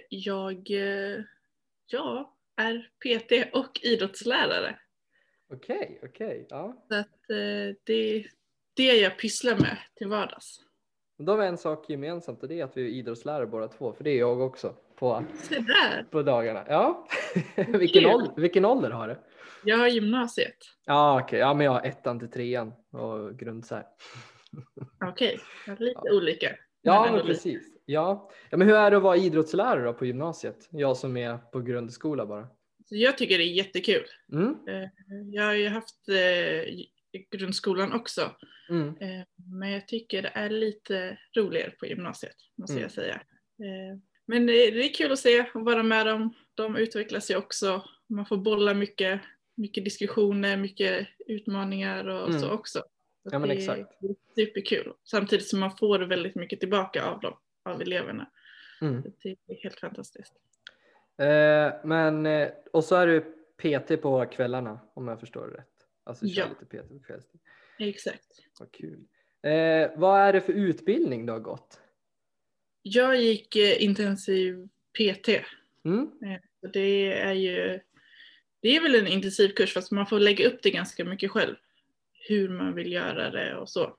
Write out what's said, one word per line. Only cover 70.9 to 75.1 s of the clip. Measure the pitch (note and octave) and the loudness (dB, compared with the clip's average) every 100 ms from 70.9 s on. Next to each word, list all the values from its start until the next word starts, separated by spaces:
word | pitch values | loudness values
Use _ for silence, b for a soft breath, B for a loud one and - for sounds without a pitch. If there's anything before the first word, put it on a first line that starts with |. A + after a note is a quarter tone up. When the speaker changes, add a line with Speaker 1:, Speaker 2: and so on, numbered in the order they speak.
| C4+ D#4 A#2+ A#2 | 2 0 -2 -6
Speaker 2:
du | |
har | A2+ | -8
gått? | F#2+ - _ - _ _ _ _ _ _ _ _ _ _ | -8 -14 _ -20 _ _ _ _ _ _ _ _ _ _
Speaker 1:
Jag | G3 A3+ B3+ B3+ | -2 2 4 4
gick, | A3+ G#3+ - G#3+ | 2 0 -2 2
eh, | G#3 - | 4 4
intensiv | G3+ G3 G3+ G3 - F#3+ F#3 F#3 F#3+ _ _ - | 2 0 -2 -4 -2 0 0 -4 -14 _ _ -2
P | G#3 | -2